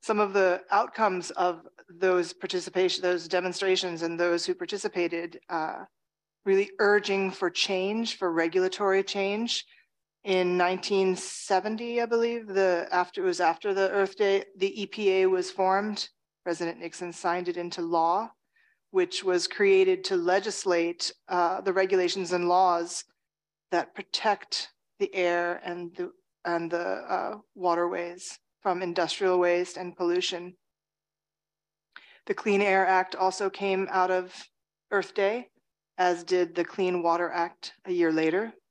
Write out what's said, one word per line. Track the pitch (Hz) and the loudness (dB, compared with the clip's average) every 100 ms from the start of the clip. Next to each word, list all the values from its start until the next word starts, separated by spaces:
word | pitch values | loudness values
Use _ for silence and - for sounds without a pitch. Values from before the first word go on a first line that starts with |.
Some | - 214 | -2 0
of | 208 | 2
the | 196 185 180 - | 4 4 2 0
outcomes | 202 240 - 220 185 165 | 0 0 0 0 0 -6
of | - 180 170 165 _ - | -2 -2 -2 -10 _ -20
those | 170 185 180 170 | -2 2 2 0
participation, | - 185 185 170 180 185 - | -6 -6 -6 -4 0 2 2
those | 180 180 165 | 0 -2 0
demonstrations | 180 180 175 196 185 185 165 | -2 -2 -2 0 2 0 -4
and | 165 165 | -4 0
those | 175 175 170 | 2 2 0
who | |
participated, | 180 175 202 214 - 175 165 170 160 _ | -4 -4 -6 -4 -2 -2 -2 -8 -12 _
uh, | 170 160 - - _ _ _ _ _ - | -6 -4 -8 -14 _ _ _ _ _ 0
really | 190 202 - | 2 2 2
urging | 208 208 202 196 190 | 4 4 4 0 0
for | 185 180 | 0 -4
change, | 175 - 190 190 220 233 - | 0 -2 0 0 -2 -4 -2
for | 185 | -2
regulatory | 165 165 180 185 185 202 190 | 0 2 2 0 0 2 2
change. | 196 202 196 202 233 - - _ _ _ _ _ | 0 -2 -2 -2 -2 -4 -8 _ _ _ _ _
In | 196 185 180 180 | 0 2 2 2
nineteen | 180 185 - 202 190 185 | 2 0 0 2 2 0
seventy, | - - - 190 202 220 240 240 | -4 -12 0 0 0 -6 -4 -2
I | 233 | 0
believe, | 233 233 233 220 | 2 0 -2 -4
the, | 196 190 175 - | 2 2 2 0
after, | 180 180 - | 0 -2 -2
it | 190 | -2
was | 175 | 2
after | 170 165 208 196 | 0 0 -2 0
the | 190 | 2
Earth | 202 196 - | 2 -2 2
Day, | 202 196 - - | 2 2 0 -4
the | 196 208 | -4 -2
E | 196 | -8
P | - 202 190 | 0 2 4
A | 190 | 4
was | 185 185 | 2 -2
formed. | - 185 190 208 208 - _ _ _ | 0 2 2 0 -6 -10 _ _ _
President | - 170 170 165 | -6 -4 -4 -6
Nixon | 170 - 175 | -12 -10 -12
signed | 165 185 175 180 | -6 -2 -2 -2
it | 175 | -6
into | 175 170 | -6 -6
law, | 170 170 165 180 226 _ _ _ _ _ _ | -2 2 2 0 -2 _ _ _ _ _ _
which | 190 180 - | 0 0 0
was | 190 180 170 | 0 0 0
created | - 202 190 190 185 185 | 2 4 6 6 2 0
to | 190 | 0
legislate, | 170 190 208 196 196 175 170 175 - - - | 2 2 0 -6 0 2 0 -2 -8 -8 -6
uh, | 180 175 190 | 0 0 0
the | 196 | -2
regulations | 185 190 190 180 185 175 | 0 2 2 2 0 -2
and | 180 175 | 0 2
laws | 180 185 170 170 - - _ _ _ _ _ _ | 4 4 2 -2 -8 -12 _ _ _ _ _ _
that | 175 - | -2 -2
protect | - 196 - 220 202 - - - _ _ _ | -8 -8 -2 0 0 -2 -8 -8 _ _ _
the | 196 | -4
air | 190 175 175 175 175 | 0 0 0 -2 -4
and | - 175 175 175 | -8 -10 -10 -8
the, | 175 - _ _ | -10 -10 _ _
and | - 170 165 | -4 -4 -2
the, | 170 | -4
uh, | 175 190 - 185 - 214 - | -4 -6 -4 -4 -4 -8 -16
waterways | - 180 170 175 185 170 175 - - _ _ | -4 0 0 0 -2 -8 -10 -16 -18 _ _
from | 208 180 | -4 -2
industrial | 185 170 165 - 196 180 | -2 -2 -2 0 2 4
waste | 175 175 175 - | 4 2 0 -6
and | 180 170 | -12 -4
pollution. | 175 175 180 180 175 185 _ _ _ _ _ _ _ _ _ _ _ _ _ - - - - | 0 0 0 -6 -10 -18 _ _ _ _ _ _ _ _ _ _ _ _ _ -20 -20 -20 -6
The | |
Clean | 202 - 196 | -4 2 2
Air | 202 190 185 | 4 4 4
Act | 185 185 - | 2 2 0
also | 185 185 196 | 0 0 -4
came | 190 196 190 190 | -2 -2 -2 0
out | 190 185 | 0 2
of | 185 180 - - _ _ _ _ | 0 -2 -14 -20 _ _ _ _
Earth | 202 196 | -2 -2
Day, | - 196 226 247 _ _ _ _ - | 0 0 0 -8 _ _ _ _ -2
as | 180 175 | 0 0
did | 170 180 175 165 | 0 0 0 -2
the | 170 | -6
Clean | - 185 180 | -2 -2 0
Water | 170 170 175 | 0 0 0
Act | 175 170 - - - 196 | -2 -6 -6 -18 -18 -6
a | |
year | 180 165 | 0 2
later. | 160 160 175 226 - _ | 2 2 0 -2 -10 _